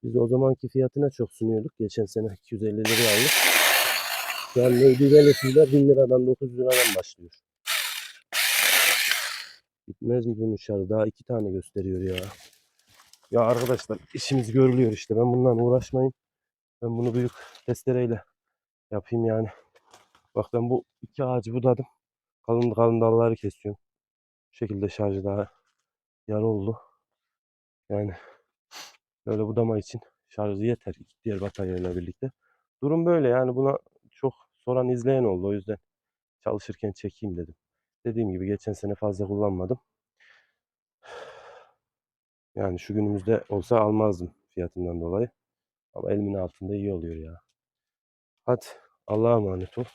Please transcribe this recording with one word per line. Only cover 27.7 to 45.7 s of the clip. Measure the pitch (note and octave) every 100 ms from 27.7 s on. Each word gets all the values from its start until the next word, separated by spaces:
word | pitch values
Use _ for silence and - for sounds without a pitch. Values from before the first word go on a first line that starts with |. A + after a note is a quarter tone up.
| _ _
Yani | G2+ G#2 F2+ - _ _ _ _ - - _ _ _ -
böyle | G#2+
budama | G#2+ A2 A2+ A2
için | - A#2 _ _ _
şarjı | - G#2 G2
yeter | A2 A#2 - - - _
diğer | A2+ G2
bataryayla | G2 - F#2+ F2+ F2+ F2+
birlikte. | F2 - C3 _ _ _ _ _
Durum | C#3 E3 E3+
böyle | E3+ C3+
yani, | B2 B2+ B2+
buna | C#3 C#3 _ _ _
çok | _ C3+ - _ _
soran, | - B2+ B2+
izleyen | B2 A#2+ C3+
oldu. | A#2 F2+ G2
O |
yüzden | G#2 F#2+ G#2 _ _ _ _ _ _
çalışırken | G#2+ G#2+ - - G#2+
çekeyim | F#2+ G2+ _ G#2 F2
dedim. | D#2+ D#2 _ _ _ _ B2
Dediğim | A2 G#2+
gibi | F2+ F#2+
geçen | G2+ -
sene | G2+ G2+ G2+
fazla | G#2+ F#2+ G2
kullanmadım. | G2+ G#2 F#2+ F#2 B2+ _ _ _ _ _ _ _ _ _ _ _ _ - - - - - - - _ _ _ _ _ _ _ _ G#2
Yani | G2 F2+
şu | -
günümüzde | G#2 G#2 G#2 F#2+ A2 -
olsa | G#2 F2+ A#2+
almazdım | G#2+ G#2+ G#2+ F2+ F2 _ _
fiyatından | - F2 F#2 F2+ E2+
dolayı. | E2 F#2+ A#2+ _ _ _ _